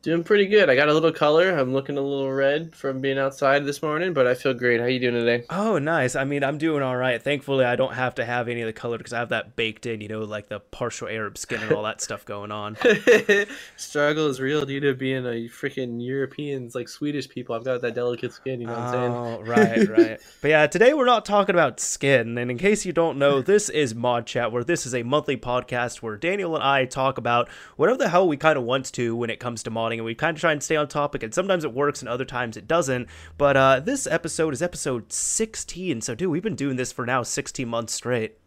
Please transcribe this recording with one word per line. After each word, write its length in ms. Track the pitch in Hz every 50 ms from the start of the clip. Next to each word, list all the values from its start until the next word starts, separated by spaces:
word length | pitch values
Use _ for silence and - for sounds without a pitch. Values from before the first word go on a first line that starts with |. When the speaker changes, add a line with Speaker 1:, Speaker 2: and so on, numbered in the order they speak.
Speaker 1:
Doing 220 | - 156 165 170 165
pretty 220 | - 214 208 202
good. 220 | 190 208 214 190 147
I 60 | 127
got 140 | 131 147 151
a 40 | 151
little 180 | 160 160 165
color. 380 | 160 - 156 147 151 160 180 190 180
I'm 160 | 151 131 127
looking 240 | 131 135 135 - 143
a 40 | 139
little 320 | 139 139 139 139 135 135
red 420 | 131 135 139 139 143 156 165 165 156
from 260 | - - 139 135 131
being 180 | 131 139 135 135
outside 460 | 135 135 135 - 160 135 139 143 143
this 200 | 139 143 - -
morning, 280 | 156 151 156 175 190
but 140 | 170 143 127
I 80 | 123 123
feel 180 | - - 139
great. 280 | 131 117 123 123 120 113
How 60 | 120
you 120 | 123 127 123
doing 160 | 123 123 120
today? 300 | 120 117 120 117 120 120 -
Speaker 2:
Oh, 300 | 160 185 208 226 208 156
nice. 380 | 139 156 170 160 127 123 -
I 80 | 135 139
mean, 180 | 139 143 139
I'm 160 | 135 135 151 147
doing 240 | 151 165 156 143
all 140 | 135 127 127
right. 260 | 123 127 131 123 113
Thankfully, 420 | - 139 147 139 - - 139 135 127
I 120 | 120 123
don't 180 | 123 131 - -
have 220 | 127 127 123 -
to 80 | - 120
have 240 | 117 120 123 117 117
any 140 | 120 117
of 40 | 117
the 60 | 113
color 260 | 110 - - 120 117 110
'cause 140 | - -
I 80 | 120 117
have 80 | 120 -
that 260 | 120 110 101 107 -
baked 320 | - 117 110 104 - -
in, 140 | 123 113 107
you 80 | 104 104
know, 140 | 107 110
like, 260 | 110 104 107 104 101 _
the 100 | 107 101
partial 480 | _ _ - - 127 117 - - 123
Arab 320 | 90 110 113 107 101 95 -
skin 240 | - - 120 110
and 80 | 107 107
all 140 | - 107 107
that 160 | 107 104 -
stuff 240 | - - 110 101 -
going 260 | - 104 101 101 104
on. 260 | 104 107 104 104 110 - - 240 214 165 - - 233 214 214
Speaker 1:
<laughs> 500 | - 202 202 202 208 - - - - _
Struggle 500 | - - - - 147 147 147 151 156 156
is 140 | 147 131 127
real 260 | 131 135 147 151 143
due 140 | 135 139 139
to 120 | 143 143 131
being 300 | 127 135 131 131 131 127
a 220 | 120 117 117 117 120
freaking 560 | - - - 135 - 139 131 120 117 120 120
Europeans, 680 | 123 131 139 135 131 - - 151 147 139 135 123 117 120
like, 140 | 127 117 -
Swedish 400 | - - 147 147 147 143 127 -
people. 260 | - 131 127 - 120
I've 80 | 113
got 180 | 120 131 127 123
that 120 | 120 120 110
delicate 380 | 123 123 123 120 120 - 120
skin, 280 | - - - 135 131 120
you 60 | 120
know 60 | 113
what 80 | 117 120
I'm 100 | 120 123
saying? 200 | 123 127 123 123
Speaker 2:
Oh, 280 | 120 120 120 117 117 104 101
right, 440 | 113 117 - 208 - 113 - - 202
Speaker 1:
<laughs> 200 | 107 - - 110
Speaker 2:
right. 120 | 110 - - - - _
But 80 | - 143
yeah, 160 | 156 151 151
today 280 | 147 - 180 220 254 302
we're 100 | 302 254
not 200 | 247 240 220 -
talking 300 | - 202 208 196 196 190
about 240 | 175 156 139 - -
skin. 580 | - - - - - 139 139 123 117 117 117 120
And 120 | 123 123
in 80 | 123 120
case 260 | 180 202 214 208 -
you 80 | 185
don't 260 | 156 170 165 165 131 139
know, 220 | 139 143 143 135
Speaker 1:
<laughs> 0 |
Speaker 2:
this 280 | 123 - 202 208 202 -
is 260 | - 156 147 120 110
Mod 320 | 117 117 123 120 117 113
Chat, 240 | - - 127 120 113
where 140 | 113 123 120
this 200 | 139 170 - -
is 120 | 123 123
a 80 | 123 117
monthly 320 | 120 139 151 147 - 139
podcast 640 | 120 - 123 123 123 123 - 127 123 123 120 - -
where 140 | - 113 107
Daniel 400 | 101 165 170 190 202 190 170 160
and 80 | 147 -
I 220 | 135 139 135 131
talk 320 | 127 - 139 131 135 131 -
about 300 | 113 120 120 120 120 - - - - - _
whatever 220 | - 143 190 247 269
the 100 | 285 190
hell 180 | 160 180 196
we 100 | 175 147
kinda 240 | 139 - 160 156 139
want 260 | 123 113 127 139 131 - -
to 200 | - 120 117 113
when 160 | 117 120 113
it 80 | 110 -
comes 240 | - 123 120 107
to 80 | - 120
modding, 220 | 110 113 113 113
and 140 | 117 113 113
we 80 | 113 117
kinda 260 | - 151 160 165 156
try 120 | 175 165
and 100 | 151 147
stay 120 | - - 165
on 140 | 151 151 147
topic, 340 | - 151 143 147 - 135
and 120 | - 113 110
sometimes 300 | - 190 196 190 180 151
it 100 | 143 113
works 260 | 131 147 143 143 -
and 80 | 131 113
other 160 | 120 127 131
times 320 | 123 131 120 123 117 104
it 100 | 107 90
doesn't. 400 | - 156 170 165 135 127 123 123 - - - - - -
But, 220 | - 143 143 139 135
uh, 220 | 135 135 135 131
this 260 | 147 214 285 269 -
episode 480 | - 165 165 - 160 - - 160 160 139
is 80 | 117
episode 500 | 165 175 - - - 151 127 120 107 _
sixteen, 880 | - - - - - - 226 220 220 - - - - 170 185 185 139 113
so 140 | 110 - 120
dude, 160 | 107 180 190
we've 120 | 147 -
been 120 | 185 220 156
doing 200 | - 135 143 131
this 160 | 127 127 120
for 120 | - - 123
now 180 | 117 127 131
sixteen 460 | 117 - - - 135 - - - 131 117
months 240 | 117 117 117 107
straight. 460 | - - - 120 123 120 110 107 - _ _